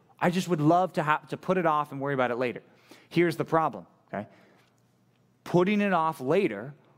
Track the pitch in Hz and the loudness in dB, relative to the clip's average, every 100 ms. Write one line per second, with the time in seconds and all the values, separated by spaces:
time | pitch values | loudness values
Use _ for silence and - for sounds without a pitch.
0 | _ _ 165 175 180 170 147 175 185 - | _ _ 0 0 -2 2 4 4 2 -2
1 | 151 151 - 139 - 185 165 151 143 139 | 0 -2 -2 -10 -2 0 2 0 -2 -6
2 | 139 139 123 120 127 95 - _ _ - | -4 0 0 0 -4 -4 -14 _ _ -20
3 | _ 170 175 147 - 160 156 107 87 _ | _ 2 2 0 0 0 0 -4 -14 _
4 | _ 95 107 - _ _ _ _ _ _ | _ -10 -10 -16 _ _ _ _ _ _
5 | _ _ _ _ - 170 185 208 202 175 | _ _ _ _ -2 0 2 2 0 0
6 | 160 160 131 180 180 101 127 143 _ | -2 -4 -2 0 0 -4 -10 -16 _